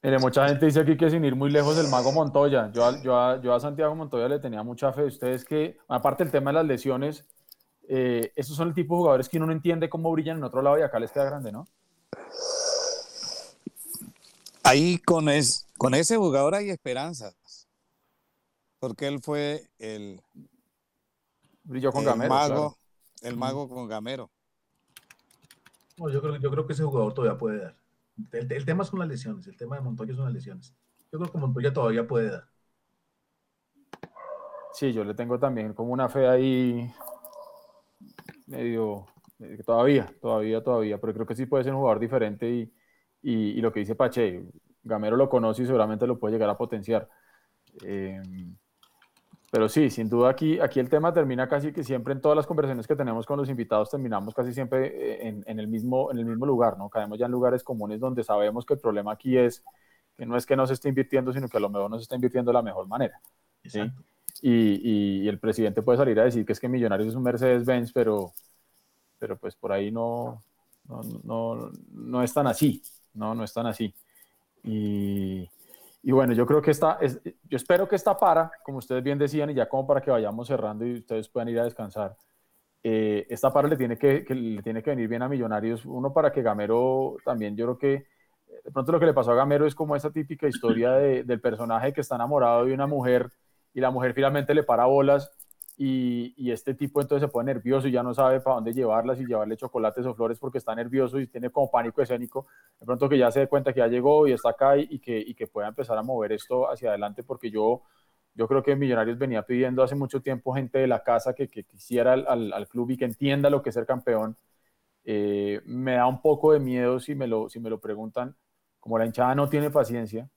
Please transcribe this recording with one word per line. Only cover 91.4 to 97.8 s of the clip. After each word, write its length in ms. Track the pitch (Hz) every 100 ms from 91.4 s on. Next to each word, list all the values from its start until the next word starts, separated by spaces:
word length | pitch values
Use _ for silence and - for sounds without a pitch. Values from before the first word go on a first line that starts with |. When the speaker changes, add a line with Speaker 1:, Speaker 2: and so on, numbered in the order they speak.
| 120 107 117 113 131
Speaker 1:
que 80 | 143
está 140 | 139 123
enamorado 500 | 117 147 120 120 127
de 80 |
una 140 | 131 139
mujer 420 | 147 127 123 123 _ _ _ _ 131
y 60 |
la 80 | 127
mujer 240 | 131 127
finalmente 400 | 120 139 143 139
le 80 | 151
para 240 | - 117 123
bolas 460 | 139 139 143 143 _ - _ - -
y, 600 | 139 131 123 120 120 -
y 140 | 123
este 240 | 113 - 131
tipo 260 | 143 143
entonces 260 | 143 143 139
se 40 |
pone 200 | 120 123
nervioso 360 | 123 120 135